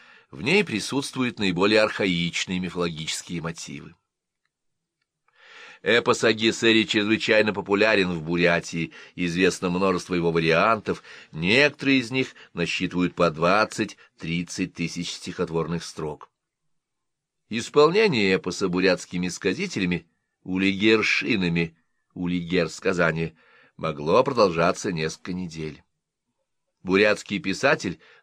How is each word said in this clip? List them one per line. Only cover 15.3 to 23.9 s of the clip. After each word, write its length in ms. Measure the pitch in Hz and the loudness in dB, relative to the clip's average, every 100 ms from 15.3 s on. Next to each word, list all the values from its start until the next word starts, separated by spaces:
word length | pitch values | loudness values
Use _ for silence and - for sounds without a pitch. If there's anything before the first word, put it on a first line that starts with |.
| 90 82 82 78 85 | -6 -4 -4 -4 -6
строк. 440 | - - 76 76 - _ _ _ _ _ _ _ _ _ _ _ - | -8 -10 -10 -10 -18 _ _ _ _ _ _ _ _ _ _ _ -8
Исполнение 840 | 113 113 143 151 196 220 120 98 | -8 0 4 6 6 2 4 2
эпоса 340 | 92 92 85 95 | 2 0 -4 -2
бурятскими 600 | 90 92 90 - 87 90 | 2 2 2 -2 -4 -4
сказителями, 800 | - 95 120 196 - 90 85 - _ _ _ | -2 -4 -2 -4 -2 -2 -2 -6 _ _ _
улигершинами — 1300 | - 92 98 95 107 110 95 - - 107 90 85 82 _ _ _ _ - | -6 0 0 2 4 4 2 -2 0 0 0 0 -2 _ _ _ _ -8
Улигер 540 | 90 90 85 90 82 | -4 -4 -2 -2 -2
сказание, 680 | - 95 87 82 80 82 _ _ _ _ - | -4 -2 0 0 0 -6 _ _ _ _ -8
могло 480 | 80 | -8